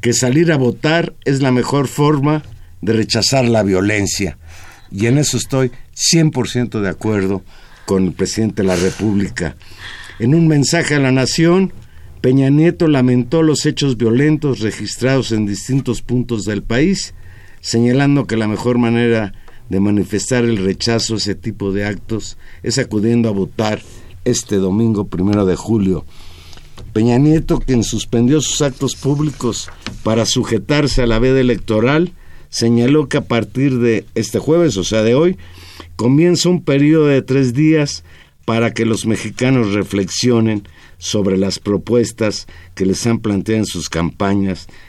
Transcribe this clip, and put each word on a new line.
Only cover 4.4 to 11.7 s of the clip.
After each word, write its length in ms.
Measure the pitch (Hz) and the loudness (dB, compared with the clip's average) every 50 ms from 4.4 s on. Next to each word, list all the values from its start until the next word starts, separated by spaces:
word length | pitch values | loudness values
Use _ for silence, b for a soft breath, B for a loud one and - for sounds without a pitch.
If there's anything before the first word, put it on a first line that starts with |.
| B B B B B B B B B B | B B B B B B B B B B
Y 160 | B 98 113 | B -2 0
en 120 | 117 123 147 | 2 2 2
eso 180 | 147 - - | 2 0 -2
estoy 340 | 123 - - - 131 131 123 b b b b b | -4 -4 -2 -2 0 0 0 b b b b b
cien 380 | - - - - 165 160 156 - | -4 -2 2 4 4 4 4 2
por 160 | 127 117 - | 0 -4 -2
ciento 320 | - 123 123 104 - 113 | -2 -4 -4 -2 -2 -4
de 80 | 101 95 | -2 -2
acuerdo 540 | 85 - - 110 107 104 95 95 98 95 - B B B B B B B B | -4 -4 -2 0 0 0 0 0 -2 -4 -4 B B B B B B B B
con 180 | - 98 95 95 | 0 0 2 2
el 80 | 90 76 | 0 0
presidente 500 | - 95 92 - - 110 110 90 - 101 | -2 -4 -4 0 -2 -2 -2 0 0 0
de 60 | 95 | 0
la 80 | 92 | 2
República. 800 | 87 90 95 - - 95 110 104 101 98 90 - - 87 78 - B B B B B B B B B B B B B | 2 0 0 -2 0 -2 0 0 0 -2 -2 -4 -6 -6 -6 -6 B B B B B B B B B B B B B
En 160 | 110 120 147 | 0 2 4
un 140 | 170 170 160 | 4 4 4
mensaje 480 | 156 143 135 - - 170 160 - 147 | 4 4 2 2 2 0 0 0 0
a 40 | 147 | 0
la 120 | 139 131 127 | 2 2 2
nación, 600 | 135 131 120 - - 160 165 175 185 190 180 | 2 2 0 0 2 2 4 4 4 2 0